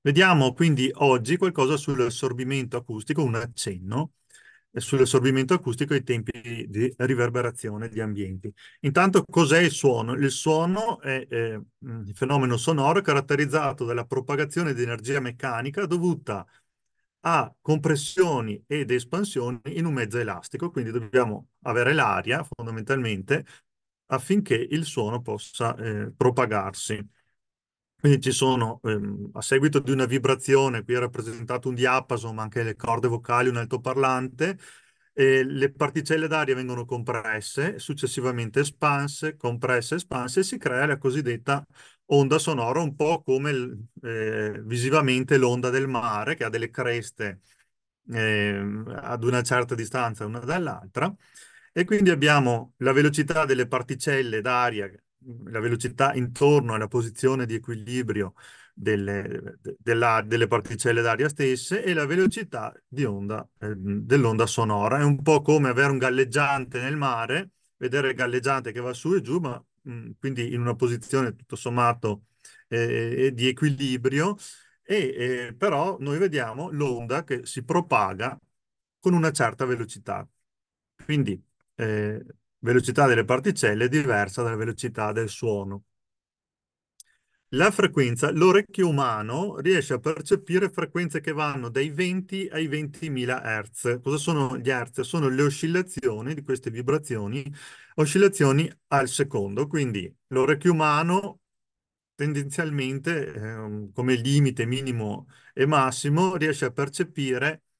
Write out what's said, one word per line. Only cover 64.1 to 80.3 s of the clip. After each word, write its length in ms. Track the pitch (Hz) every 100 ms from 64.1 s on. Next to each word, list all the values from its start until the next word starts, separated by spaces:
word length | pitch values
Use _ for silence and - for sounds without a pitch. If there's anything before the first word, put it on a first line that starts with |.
| 139 120 110 113
sonora. 520 | - 110 104 104 135
È 60 |
un 180 | 147 139
po' 180 | 143 151
come 280 | 147 151 139
avere 240 | 123 139
un 60 | 135
galleggiante 840 | 127 127 131 127 143 139 123 123
nel 160 | 127 151
mare, 540 | 139 120 113 143 190 _ _ _
vedere 320 | 127 135 135
il 80 | 127
galleggiante 560 | 127 123 127 135 120
che 80 | 110
va 120 | 123
su 220 | 123 156
e 60 | 190
giù, 180 | 110 165
ma 260 | 156 120 _ _ 143
mm, 240 | 120 113 107
quindi 340 | 135 127 117
in 60 | 120
una 140 | 120
posizione 600 | 120 123 117 - 135 123
tutto 220 | 104 - 113
sommato, 720 | 123 120 120 117 113 104 _ _ - - _
eh, 580 | 117 117 117 117 127 131
eh, 80 |
di 140 | 123 127
equilibrio, 880 | 127 156 135 139 127 123 139 170 202 - - _ _
e, 640 | - 202 143 - 123 127 120
eh, 60 |
però 420 | 123 202 143 175 190
noi 180 | 139 147
vediamo 520 | 190 151 117 113 170
l'onda 540 | 147 147 120 117 135
che 220 | 165 123 123
si 180 | -
propaga 760 | 120 175 170 120 98 95 117 - _ _ _ _ _ _
con 160 | 185
una 180 | 175 160
certa 320 | 147 120 107
velocità. 640 | 131 123 113 - - 95 98